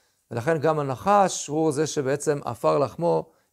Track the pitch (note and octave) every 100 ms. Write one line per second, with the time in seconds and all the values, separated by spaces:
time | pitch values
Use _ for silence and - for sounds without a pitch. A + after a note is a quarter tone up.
0 | _ _ _ A#2 B2 D#3+ D3+ D#3 C#3 B2
1 | F#3+ G3+ F#3 - - D3+ D#3+ C3+ D3+ D3+
2 | C3 C#3 D3 C#3+ - A#2 D#3 D#3 C3+ -
3 | E3+ D#3+ - _ _